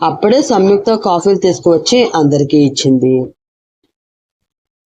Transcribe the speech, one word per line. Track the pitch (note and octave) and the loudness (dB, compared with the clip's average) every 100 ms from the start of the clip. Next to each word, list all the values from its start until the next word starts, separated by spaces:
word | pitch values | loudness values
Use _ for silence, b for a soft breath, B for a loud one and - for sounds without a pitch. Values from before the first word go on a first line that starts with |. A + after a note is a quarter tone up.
అప్పుడే | E3 D3 G#3 C4 | -6 -2 0 0
సంయుక్త | - G#3 F#3+ G3+ A3+ | 0 0 2 0 0
కాఫీలు | A3 G#3+ F3 G3 F#3+ | -2 -2 -2 0 0
తీసుకువచ్చి | F#3 F3 F3 E3 - B3 A3+ | 0 0 0 0 2 0 0
అందరికీ | E3 D3 C#3+ C#3+ D3+ | 0 0 0 0 2
ఇచ్చింది. | C#3 C3+ C#3 C3 B2+ C3 B2+ - _ _ _ _ _ _ _ _ _ _ _ _ _ _ | 0 0 0 0 0 -2 -4 -12 _ _ _ _ _ _ _ _ _ _ _ _ _ _